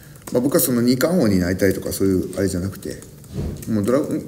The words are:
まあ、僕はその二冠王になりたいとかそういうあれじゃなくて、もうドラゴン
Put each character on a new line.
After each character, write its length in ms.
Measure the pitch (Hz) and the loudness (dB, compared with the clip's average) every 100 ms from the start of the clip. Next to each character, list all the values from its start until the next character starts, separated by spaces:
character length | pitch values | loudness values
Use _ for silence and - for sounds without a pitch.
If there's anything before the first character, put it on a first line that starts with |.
| - - - | -20 -18 -4
ま 60 | 127 | -2
あ、 20 | |
僕 140 | 143 165 | 2 2
は 40 | |
そ 140 | 139 | 2
の 80 | 120 | 2
二 160 | 120 131 | 2 2
冠 260 | 160 180 | 2 4
王 40 | 110 | 4
に 100 | 92 | 2
な 100 | 87 | 2
り 80 | 92 | 2
た 120 | 98 | 2
い 40 | |
と 60 | - | 2
か 140 | - | -4
そ 100 | - | 0
う 40 | 98 | 2
い 40 | |
う 260 | 92 80 92 | 2 0 -2
あ 40 | |
れ 80 | 98 | -2
じ 80 | 90 | -2
ゃ 20 | |
な 100 | 98 | -6
く 100 | - | -8
て、 180 | - - - - - - - - 110 | -10 -12 -16 -20 -10 -6 -6 -8 -2
も 120 | 107 | 0
う 20 | 107 | 2
ド 80 | |
ラ 60 | 139 | 0
ゴ 140 | - | 0
ン 100 | 151 | -6